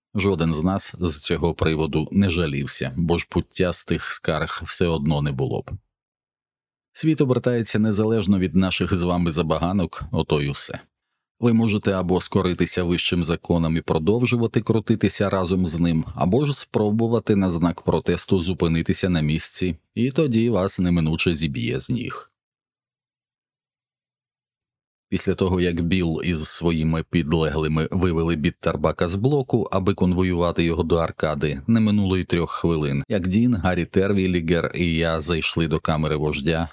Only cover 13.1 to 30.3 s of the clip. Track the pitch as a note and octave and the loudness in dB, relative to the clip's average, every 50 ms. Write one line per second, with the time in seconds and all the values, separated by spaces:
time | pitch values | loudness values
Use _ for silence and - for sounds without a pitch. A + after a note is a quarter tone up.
13.1 | F#2 F2 E2+ E2 E2+ - - - F2 E2+ E2 D#2+ D#2+ D#2+ - - D#2+ D#2 D#2 F2 | 0 0 0 0 -2 -2 -2 0 0 0 2 0 0 -2 -2 -2 -2 0 0 0
14.1 | G#2+ A#2+ B2 A#2+ A#2 A#2 A#2 G#2+ - A#2 G2+ - G#2+ A2+ - - A2+ G#2 - F#2+ | 0 2 2 0 0 0 0 0 0 0 0 0 0 0 0 0 0 2 0 0
15.1 | - - G2+ F#2+ G2 F#2+ F#2 E2+ F#2+ F#2 F#2 E2 D#2+ E2 E2+ E2+ D#2+ D#2+ D#2 - | 0 0 0 0 0 0 0 0 0 0 0 0 0 0 2 2 2 0 -2 -4
16.1 | - - C#2 F2+ G2+ C3+ D3+ C#3+ C#3 - - - - G#2+ G#2+ G#2 G#2+ A2 A2+ A2+ | -4 -2 0 2 2 2 2 0 -2 -2 -4 -2 0 0 0 2 0 0 0 0
17.1 | A#2+ A2 - - G#2+ G2 F#2+ F#2 E2+ E2 E2+ E2+ E2 - - - F2+ D#2+ - - | 0 0 2 2 2 2 2 2 2 2 0 0 0 -2 -2 -2 0 0 0 0
18.1 | F2 E2 - - G2+ F#2 D#2+ F2+ F2+ - F2 E2 E2 E2 D#2+ - F2+ - - F#2+ | -2 -2 0 0 0 0 2 0 -2 0 0 2 2 0 0 0 0 0 0 0
19.1 | F2+ D#2+ D2+ D2+ D#2 D#2 - - - - F#2 F2+ E2 - _ _ - A2 A#2 C3+ | 0 0 0 0 0 0 -2 -4 -4 -4 -4 -4 -4 -6 _ _ -6 -4 -4 -2
20.1 | C3 - D#3+ C#3 A2+ A2+ A2+ A#2+ A2+ F#2 F#2 F#2+ - - F2+ F2+ F2 F2 D#2+ D#2 | 0 0 0 2 2 2 2 2 2 0 0 0 0 0 2 2 2 2 2 0
21.1 | D#2+ - - F#2 E2+ - E2 D2+ C2 - A2+ A#2 B2 C3 - - B2+ A2 - - | 0 0 0 0 0 0 -2 -4 -4 -4 -4 -4 -4 -4 -4 -4 -4 -4 -6 -6
22.1 | - - - - _ _ _ _ _ _ _ _ _ _ _ _ _ _ _ _ | -10 -12 -14 -18 _ _ _ _ _ _ _ _ _ _ _ _ _ _ _ _
23.1 | _ _ _ _ _ _ _ _ _ _ _ _ _ _ _ _ _ _ _ _ | _ _ _ _ _ _ _ _ _ _ _ _ _ _ _ _ _ _ _ _
24.1 | _ _ _ _ _ _ _ _ _ _ _ _ _ _ _ _ _ _ _ _ | _ _ _ _ _ _ _ _ _ _ _ _ _ _ _ _ _ _ _ _
25.1 | - E2+ - G2 F2+ - G2 F2+ F#2 F2+ F2 F2 E2+ E2+ E2+ E2+ F#2+ F#2 F2 E2 | -4 -2 0 0 0 0 0 2 2 2 0 0 0 -2 -2 0 0 0 0 0
26.1 | D#2+ - - F2 F2 D#2 D#2 - - - E2 E2+ E2+ D#2+ D#2 D#2+ D#2+ D#2+ D#2+ - | -2 -2 -2 -2 -2 -2 -2 -2 -2 -2 0 0 0 0 0 0 0 -2 -2 -2
27.1 | - E2+ D2+ D2 E2+ D#2+ D#2+ D2+ C#2+ D#2 D#2 D#2 D#2 D#2 D#2 - - F#2+ F#2 F2+ | -2 -2 0 0 0 0 0 0 -2 -2 -2 0 0 -2 -2 -2 -2 0 0 0
28.1 | E2 E2 E2 E2 E2+ D2+ C#2+ E2+ - _ - - D2 D2 D#2+ D#2+ D#2 - F#2 E2+ | 0 0 0 0 0 0 -2 -2 -2 _ -4 -4 -2 0 -2 -2 0 0 -2 -2
29.1 | F#2 G2 G#2+ C3+ D3 C#3 B2+ - - A2+ - - - G2 F#2 G2+ G2+ - F#2+ F2+ | 0 0 0 0 0 0 0 0 0 -2 0 -2 -2 -2 0 0 0 2 2 2
30.1 | F2+ F2+ F#2 F#2 | 2 2 2 2